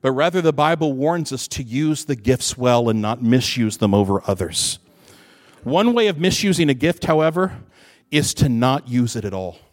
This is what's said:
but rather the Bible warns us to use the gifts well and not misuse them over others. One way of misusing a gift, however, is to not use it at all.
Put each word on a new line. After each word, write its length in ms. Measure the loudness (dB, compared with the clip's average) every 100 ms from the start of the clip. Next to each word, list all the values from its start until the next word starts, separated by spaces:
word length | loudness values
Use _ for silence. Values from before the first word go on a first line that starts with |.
but 120 | -2
rather 280 | 0 0 2
the 140 | 0
Bible 400 | 2 0 2 -2
warns 400 | -2 -2 -2 -4
us 120 | -8 -8
to 140 | -10
use 440 | -6 -2 -2 -2 -4
the 100 | -4
gifts 400 | 0 0 0 -2
well 320 | 2 4 2
and 140 | 0
not 200 | -2 -2
misuse 540 | 2 2 2 -2 -2 0
them 160 | 2
over 300 | 4 4 0 -2
others. 520 | -4 -2 -4 -6 -6 _ _ _ -20 -20 _ _ _
One 280 | -2 2 2
way 140 | 2 0
of 120 | 2
misusing 520 | -2 0 0 2 2
a 40 |
gift, 300 | 2 0 0
however, 540 | 0 2 2 0 -4 -6 -20 _ -20 _ _
is 240 | -2 -2
to 140 | 0 0
not 380 | 2 2 0 -2
use 300 | -2 0 -2
it 80 |
at 100 | -8
all. 240 | -8 -10 -12 _